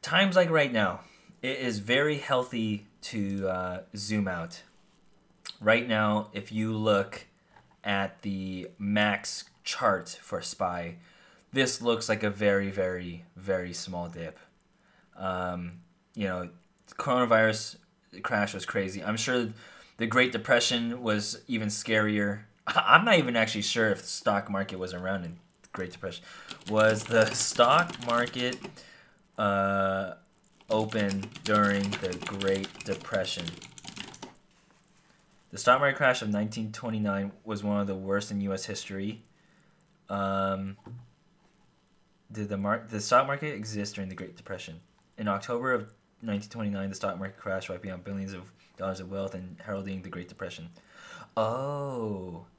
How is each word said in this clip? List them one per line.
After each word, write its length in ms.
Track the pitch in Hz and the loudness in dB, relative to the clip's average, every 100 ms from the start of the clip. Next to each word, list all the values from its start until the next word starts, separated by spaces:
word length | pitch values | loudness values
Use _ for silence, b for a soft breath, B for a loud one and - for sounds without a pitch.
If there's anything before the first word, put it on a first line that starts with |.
Times 340 | - 170 196 180 | 2 4 6 6
like 140 | 170 | 6
right 220 | 160 139 | 4 4
now, 280 | 117 98 87 B B B - | 2 2 0 B B B -10
it 160 | 131 135 | -6 -2
is 220 | 131 104 | -2 -2
very 380 | 101 127 151 147 | 2 2 4 0
healthy 680 | - 131 123 120 110 104 - _ | 0 0 0 -2 0 -2 -6 _
to, 460 | - 110 101 98 95 | -8 -4 -2 -2 -2
uh, 320 | 92 92 90 - 104 | -2 -4 -6 -10 -8
zoom 320 | 104 107 95 | -2 0 0
out. 340 | 87 - - - _ _ _ _ _ _ _ - - | -2 -6 -12 -20 _ _ _ _ _ _ _ -18 -4
Right 280 | 104 117 123 | 4 4 4
now, 400 | 110 107 107 104 | 2 4 2 0
if 180 | 104 101 | -10 -6
you 200 | 110 110 | -2 0
look 540 | 110 110 101 98 - - _ b b b _ | 0 4 4 2 -6 -16 _ b b b _
at 380 | 104 98 98 - | -2 0 0 -4
the 460 | 101 95 95 92 90 - | -6 -6 -6 -8 -10 -6
max 680 | 101 104 104 98 - - - _ | 0 2 2 2 -2 -8 -10 _
chart 540 | - - 120 95 87 - | -8 0 2 2 -2 -14
for 220 | - 92 | -8 -6
spy, 540 | - - 92 87 85 85 B B B B B | -6 -2 -2 -2 -6 -10 B B B B B
this 280 | 135 127 - | 0 2 2
looks 300 | 120 113 - | 2 0 2
like 120 | 107 | 0
a 80 | 107 | 0
very, 400 | 98 104 98 98 | 2 4 4 2
very, 540 | 98 92 92 90 85 - - | 0 -2 -2 -8 -12 -14 -14
very 360 | 95 92 90 | -2 -2 -2
small 360 | 87 - 87 87 | -8 -8 -6 -8
dip. 300 | 85 80 - - _ _ b b b b - | -8 -10 -12 -20 _ _ b b b b -8
Um, 640 | 95 92 90 87 87 87 - _ _ | -4 -2 -2 -4 -8 -12 -20 _ _
you 120 | - 98 | -4 -2
know, 240 | 90 87 - _ _ - | -2 -6 -12 _ _ -18
coronavirus 840 | - 143 127 123 110 110 107 - - _ _ _ 92 | -6 0 2 6 6 6 2 -4 -12 _ _ _ -10
crash 300 | - 107 101 | -2 0 0
was 140 | 98 - | -2 -4
crazy. 360 | 104 95 95 | -2 -2 -4
I'm 140 | 101 113 | -4 -2
sure 320 | 139 127 113 110 B B B - | 0 0 0 -6 B B B -6
the 100 | 113 | 0
Great 240 | 127 127 | 4 4
Depression 680 | 117 110 123 - 120 117 123 | 2 4 4 4 0 -2 -2
was 400 | 117 104 104 - - | 0 0 0 -6 -4
even 200 | 117 107 | -2 -2
scarier. 760 | 104 - 110 107 107 101 101 - | -2 2 2 4 2 0 -2 -10
<laughs> 120 | _ - | _ 0
I'm 400 | - 98 151 226 | 0 8 8 8
not 100 | 185 | 4
even 180 | 131 | 4
actually 280 | 117 110 107 | 2 2 0
sure 260 | 101 120 110 | -2 2 2
if 140 | 98 | 2
the 60 | - | -4
stock 420 | - - 101 101 | -2 0 0 0
market 280 | 98 98 92 | -2 -2 -4
was 140 | 90 | -6
around 320 | 90 92 98 | -4 -2 -2
in 140 | 85 87 _ _ | -4 -12 _ _
the 60 | - | -16
Great 180 | - 90 | -8 -8
Depression. 320 | - 95 85 B B B B - | -6 -10 -10 B B B B 0
Was 360 | 107 110 107 | 4 6 4
the 200 | - 117 110 | 2 4 6
stock 760 | - - - 120 151 170 - 120 | 4 2 6 8 8 4 -4 0
market, 520 | 117 120 127 123 123 - B B B B B _ - | 0 0 -2 -2 -4 -10 B B B B B _ -2
uh, 760 | 104 98 98 98 98 95 95 - _ _ _ _ - | 0 2 2 2 2 0 -4 -10 _ _ _ _ -2
open 640 | 110 107 110 101 98 101 - | 0 0 0 0 -2 -6 -8
during 460 | - 104 104 101 101 | 2 4 6 4 0
the 260 | 101 95 90 - | -2 -4 -4 -6
Great 420 | 98 98 95 98 - | -4 0 0 -2 -10
Depression? 640 | - 92 - 104 90 - 85 85 - - - - - - - - _ _ _ _ b b b b b b b | -8 -6 -2 -2 -2 -4 -6 -10 -14 -14 -14 -14 -14 -16 -18 -20 _ _ _ _ b b b b b b b
The 60 | 98 | 0
stock 220 | - 131 | 6 6
market 160 | 139 131 | 6 4
crash 240 | 135 123 | 4 4
of 80 | 107 | 0
nineteen 420 | 104 107 110 110 | 0 0 -4 -6
twenty-nine 640 | 107 117 110 104 98 98 - | -6 -4 -2 0 0 -4 -8
was 200 | 110 104 | -8 -4
one 160 | 104 101 | 0 0
of 60 | 101 | 0
the 80 | |
worst 360 | 95 95 101 101 | -2 0 -2 0
in 120 | 101 | -4
U 100 | 98 | -2
S 140 | 95 - | -2 -4
history. 560 | 98 - 98 101 110 _ b b b b b b _ _ | -8 -8 -6 -6 -8 _ b b b b b b _ _
Um, 680 | 101 98 98 98 95 98 101 - 120 - _ _ _ _ _ _ _ _ _ _ _ _ | -2 0 0 0 -2 -4 -10 -14 -16 -18 _ _ _ _ _ _ _ _ _ _ _ _
did 200 | 110 101 | -8 -4
the 80 | 98 | -2
mar-, 260 | 101 113 - | 0 0 -2
the 140 | 110 | -6
stock 260 | 98 123 135 | 4 4 4
market 280 | 139 151 | 0 -4
exist 400 | 117 107 107 101 | -6 -6 -4 -6
during 160 | - 95 | -6 -8
the 40 | |
Great 220 | 90 92 - | -8 -12 -14
Depression? 440 | - 92 - 82 _ _ _ - | -10 -10 -10 -16 _ _ _ -4
In 120 | 104 | 0
October 440 | 98 - 120 131 | 0 0 -2 0
of 220 | 123 107 _ _ _ | 0 -2 _ _ _
nineteen 300 | 113 101 101 | -4 -4 -4
twenty-nine, 400 | 117 107 98 98 | -6 -4 -2 -4
the 40 | |
stock 240 | 95 101 90 | -4 -4 -4
market 200 | 95 - | -8 -8
crashed, 320 | 101 95 - | -6 -6 -4
wiping 200 | 90 98 | -8 -8
out 140 | 90 | -10
billions 300 | 92 98 95 | -8 -8 -8
of 180 | 95 95 _ b - | -10 -14 _ b -8
dollars 240 | 95 92 | -6 -6
of 100 | 92 | -8
wealth 240 | 98 95 | -6 -6
and 220 | 92 92 85 | -6 -12 -14
heralding 380 | - 98 98 95 | -8 -6 -6 -8
the 80 | 90 | -8
Great 180 | 87 90 | -12 -12
Depression. 400 | - 92 - 85 B B B B B B - | -12 -12 -12 -16 B B B B B B -2
Oh. 1080 | 110 123 139 143 143 127 110 98 92 85 107 | 0 -2 -4 -6 -6 -4 -4 -6 -8 -12 -16